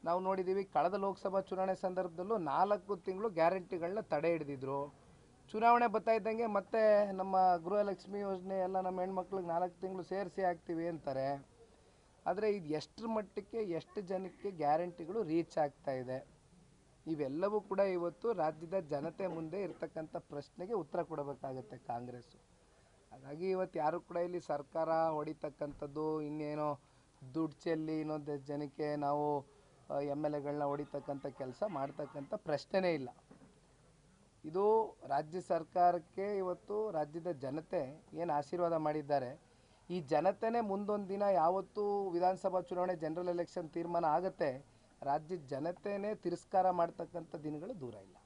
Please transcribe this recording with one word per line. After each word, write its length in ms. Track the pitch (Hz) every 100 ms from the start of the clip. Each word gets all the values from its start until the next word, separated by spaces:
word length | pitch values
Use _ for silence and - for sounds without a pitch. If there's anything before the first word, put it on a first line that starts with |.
ನಾವು 160 | 165 180
ನೋಡಿದ್ದೀವಿ. 460 | 190 190 185 190
ಕಳೆದ 280 | 196 151 170
ಲೋಕಸಭಾ 480 | 196 196 185 196 190
ಚುನಾವಣೆ 340 | 190 185 190
ಸಂದರ್ಭದಲ್ಲೂ 640 | 185 190 185 185 165 185 226
ನಾಲ್ಕು 600 | 151 143 196 208 202 196
ತಿಂಗಳು 320 | - 190 226
ಗ್ಯಾರಂಟಿಗಳನ್ನ 720 | 165 165 190 175 175 170 208
ತಡೆ 320 | - 151 160
ಹಿಡಿದಿದ್ರು. 760 | 170 143 139 131 139 143 - - - - - -
ಚುನಾವಣೆ 360 | 214 233 240 240
ಬರ್ತಾ 240 | 208 226
ಇದ್ದಂಗೆ 340 | 226 214 220
ಮತ್ತೆ 680 | 226 202 196 226 214 208 208
ನಮ್ಮ 440 | 190 190 190 185
ಗೃಹಲಕ್ಷ್ಮಿ 640 | 175 165 208 202 185 185 202
ಯೋಜನೆ 400 | 202 185 185 190
ಎಲ್ಲ 200 | 185 190
ನಮ್ಮ 200 | 185 185
ಹೆಣ್ಮಕ್ಳಿಗೆ 480 | 185 190 180 196 175
ನಾಲ್ಕು 340 | 170 180 -
ತಿಂಗಳು 220 | 190 185
ಸೇರಿಸಿ 400 | 165 190 190 196
ಹಾಕ್ತೀವಿ 440 | 185 165 - 165 170
ಅಂತಾರೆ. 720 | 165 143 135 135 139 139 - - - - - - _
ಆದ್ರೆ 260 | - 185 214
ಇದು 140 | 202
ಎಷ್ಟ್ರ 420 | 156 151 - - 226
ಮಟ್ಟಕ್ಕೆ, 500 | 220 202 - 196 226
ಎಷ್ಟು 440 | 214 165 - -
ಜನಕ್ಕೆ 500 | 180 190 185 - 202
ಗ್ಯಾರಂಟಿಗಳು 720 | 175 147 156 180 170 160 220
ರೀಚ್ 340 | 175 165 165 165
ಆಗ್ತಾ 340 | 147 - -
ಇದೆ, 360 | 131 127 127 - - _ - - - _ _ -
ಇವೆಲ್ಲವೂ 540 | 156 139 147 196 208
ಕೂಡ 180 | 202 190
ಇವತ್ತು 540 | 196 180 175 165 233
ರಾಜ್ಯದ 400 | 196 156 156 165
ಜನತೆ 540 | 190 151 143 160 165 190
ಮುಂದೆ 340 | 165 160 185
ಇರ್ತಕ್ಕಂಥ 540 | 180 - 160 160 156
ಪ್ರಶ್ನೆಗೆ 580 | 170 - 147 - - 180
ಉತ್ತರ 300 | 226 147 180
ಕೊಡಬೇಕಾಗತ್ತೆ 720 | 160 151 143 127 139 131 135 131
ಕಾಂಗ್ರೆಸ್. 580 | - 120 123 123 - - _ _ _ _ _ _ _
ಹಾಗಾಗಿ 380 | 123 135 151 185
ಇವತ್ತು 300 | 185 185 165
ಯಾರು 220 | 151 170
ಕೂಡ 160 | - 175
ಇಲ್ಲಿ 220 | 175 175
ಸರ್ಕಾರ 540 | - 147 143 160 160
ಹೊಡಿತಕ್ಕಂಥದ್ದು, 1300 | 165 160 156 151 156 151 - 147 - 147 143 156 156
ಇನ್ನೇನೋ 580 | 147 151 151 151 151 139 _ - _ _ 131
ದುಡ್ಡು 300 | 160 160 -
ಚೆಲ್ಲಿ 380 | 175 160 156 156
ಇನ್ನೊಂದು 360 | 156 156 147 147
ಜನಕ್ಕೆ 580 | 135 143 147 - 151
ನಾವು, 500 | 147 143 147 147 147 135 - - - -
ಆ, 100 | 143
ಎಮ್ 260 | 143 143
ಎಲ್ 100 | 151
ಎಗಳನ್ನ 280 | 147 143 147
ಹೊಡಿತಕ್ಕಂಥ 640 | 143 143 147 143 139 139
ಕೆಲಸ 380 | 143 123 131 120 208
ಮಾಡ್ತಕ್ಕಂಥ 640 | 156 139 143 147 147 139
ಪ್ರಶ್ನೆನೇ 600 | - 170 147 - 196 180
ಇಲ್ಲ. 160 | 156 123 - _ - - - _ _ - _ _ _ _ _
ಇದು 520 | 156 175 208 220 214 - -
ರಾಜ್ಯ 340 | 139 151 180
ಸರ್ಕಾರಕ್ಕೆ 960 | - 170 160 180 175 175 160 - 196 202
ಇವತ್ತು 540 | 185 180 - 208 214
ರಾಜ್ಯದ 360 | 160 147 165 170
ಜನತೆ 760 | 147 131 151 160 180 131 135 -
ಏನು 200 | 151 170
ಆಶೀರ್ವಾದ 400 | 147 143 175 170
ಮಾಡಿದ್ದಾರೆ, 680 | 165 156 151 143 143 127 147 - - - - -
ಈ 100 | 180
ಜನತೆನೇ 600 | 135 151 170 196 226 233
ಮುಂದೊಂದು 480 | 214 196 202 208 190
ದಿನ 120 | 202
ಯಾವತ್ತು 880 | 202 185 160 190 185 - 202 202 196
ವಿಧಾನಸಭಾ 520 | 175 180 185 190 180
ಚುನಾವಣೆ 340 | 175 180 180
ಜನರಲ್ 340 | 175 156 160 180
ಎಲೆಕ್ಷನ್ 400 | 175 170 180 160
ತೀರ್ಮಾನ 360 | 170 170 170
ಆಗತ್ತೆ, 600 | 160 156 185 - 151 131 - - - -
ರಾಜ್ಯದ 380 | 139 151 156 180
ಜನತೆನೇ 760 | 135 135 160 180 208 202 202
ತಿರಸ್ಕಾರ 540 | 208 180 170 - 190 185
ಮಾಡ್ತಕ್ಕಂಥ 680 | 175 170 - 165 170 160
ದಿನಗಳು 440 | 165 147 151 185 220
ದೂರ 140 | 127
ಇಲ್ಲ. 240 | 104 95 -